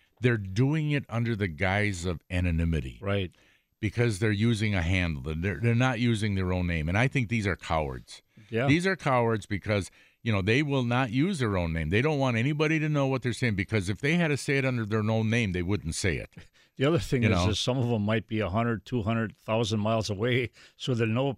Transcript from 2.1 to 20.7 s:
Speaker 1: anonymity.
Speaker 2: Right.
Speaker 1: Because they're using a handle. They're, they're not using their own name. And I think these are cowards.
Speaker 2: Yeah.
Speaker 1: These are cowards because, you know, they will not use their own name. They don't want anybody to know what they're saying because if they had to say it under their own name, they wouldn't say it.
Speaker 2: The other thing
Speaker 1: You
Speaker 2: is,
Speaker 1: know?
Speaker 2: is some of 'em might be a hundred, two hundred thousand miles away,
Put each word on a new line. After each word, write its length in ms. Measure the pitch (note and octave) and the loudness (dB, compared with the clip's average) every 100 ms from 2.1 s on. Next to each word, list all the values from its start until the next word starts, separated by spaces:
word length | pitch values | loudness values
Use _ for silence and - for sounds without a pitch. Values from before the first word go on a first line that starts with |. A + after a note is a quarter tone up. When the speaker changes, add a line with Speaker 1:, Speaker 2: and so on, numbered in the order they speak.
| D#2+ - | -6 -4
Speaker 1:
anonymity. 720 | F2+ F2+ D#2+ E2+ D#2+ B1+ A#1+ | -2 0 2 2 0 -2 -6
Speaker 2:
Right. 300 | G2 G2+ F2+ - _ _ _ _ | -4 -2 -4 -10 _ _ _ _
Speaker 1:
Because 380 | G#2 A#2 A#2+ F#2 | -4 0 0 0
they're 140 | A2 | 0
using 420 | G#2 A#2 G#2+ G#2+ | 2 2 2 0
a 80 | G2 | 0
handle. 500 | E2+ F#2 F2 C#2+ C#2+ D#2 | 2 2 0 -2 -4 -4
They're, 240 | G2 F2+ | -4 -2
they're 140 | A#2 A#2 | 0 2
not 240 | B2+ A2+ | 2 2
using 340 | A#2+ A2 G#2+ | 0 0 0
their 180 | F#2+ F#2 | 0 0
own 140 | F2+ F2 | 0 0
name. 220 | E2 D#2 | 0 0
And 100 | G2 | 2
I 80 | C3+ | 2
think 220 | C#3+ A2 | 0 -2
these 180 | A#2 G2+ | -2 -2
are 80 | |
cowards. 680 | D#2 - D#2+ C#2+ B1 - - _ - - | -4 -2 -2 -2 -6 -12 -20 _ -20 -8
Speaker 2:
Yeah. 160 | A2+ C3+ | -2 2
Speaker 1:
These 180 | D#3+ F#3+ | 2 2
are 80 | F3+ | -2
cowards 500 | D3 B2+ A#2 A2 - | 0 2 2 -2 -4
because, 460 | G2 G#2 G#2 F2+ - _ _ | -6 -2 -2 -2 -12 _ _
you 80 | A#2 | -2
know, 100 | G2+ | 0
they 220 | F#2+ B2+ | 2 2
will 180 | D3+ C#3 | 2 0
not 300 | A#2+ A#2+ C3 | 0 0 0
use 260 | B2+ F3+ E3+ | 0 0 0
their 180 | A2+ F#2+ | 0 0
own 160 | E2 | 0
name. 180 | D#2+ D#2 | -2 0
They 120 | G#2 | 2
don't 160 | D3+ C#3+ | 2 2
want 180 | C3+ A2+ | 0 2
anybody 440 | C3 D#3 D3+ D#3+ | 0 0 0 0
to 80 | D3+ | 0
know 180 | D3 C3+ | 0 0
what 160 | C3 | 0
they're 100 | B2 | -2
saying 220 | G#2+ B2 | -2 0
because 340 | G2 F2+ A2 F2+ | 0 0 -2 -2
if 120 | G2 | -2
they 140 | C#3+ | 0
had 140 | F3 E3 | 2 2
to 80 | C#3 | 0
say 220 | - C#3 | 0 0
it 60 | |
under 200 | C3 B2 | 0 -2
their 240 | G#2+ A2 G#2+ | 0 0 2
own 220 | A2 A2 | 2 2
name, 220 | A#2 G#2+ | 2 2
they 100 | F2+ | 0
wouldn't 320 | F2 G#2 D#2+ | 0 -2 -2
say 220 | - G2 C2 | -2 -2 -2
it. 140 | - - - _ _ - | -6 -16 -20 _ _ -2
Speaker 2:
The 80 | |
other 160 | C3+ D#3+ | 2 2
thing 240 | - C3+ | 0 2
Speaker 1:
You 60 | G#2 | 4
Speaker 2:
is, 40 | |
Speaker 1:
know? 160 | F2+ F#2+ | 4 2
Speaker 2:
is 80 | G2+ | 0
some 180 | - C3 | 0 0
of 120 | B2 | 0
'em 120 | A2+ | 0
might 260 | G#2 A2+ - | 0 0 -2
be 100 | A2 | -2
a 100 | F#2+ | 0
hundred, 360 | G#2 A#2 G#2+ | 0 0 -2
two 180 | - B2 | -4 -2
hundred 340 | G2+ A2+ A2 - | 0 -2 -2 -6
thousand 440 | - A2 G#2+ A2 | -2 0 0 0
miles 300 | G#2+ A2+ G#2 | 0 0 -2
away, 400 | G2 B2 B2 A#2+ - - | -2 0 0 -2 -8 -20